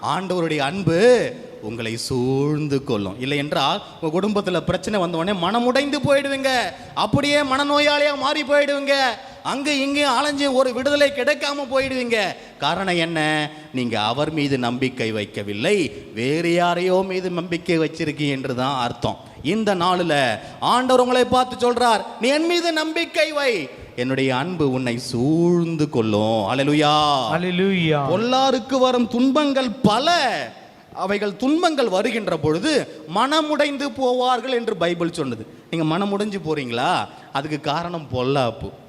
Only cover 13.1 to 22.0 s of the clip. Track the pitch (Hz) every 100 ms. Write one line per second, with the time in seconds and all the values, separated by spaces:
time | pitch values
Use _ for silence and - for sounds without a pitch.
13.1 | 165 151 156 147 - - 131 123 110 107
14.1 | 123 151 156 143 135 123 120 131 127 113
15.1 | 107 104 - 101 101 143 208 139 - -
16.1 | 107 123 156 170 170 175 175 185 185 190
17.1 | 185 185 175 175 170 170 170 156 151 160
18.1 | 143 147 135 131 123 127 139 120 - 113
19.1 | 101 - - 139 208 214 190 175 180 175
20.1 | 147 131 104 - - 131 233 254 254 247
21.1 | 254 247 254 254 226 240 240 240 214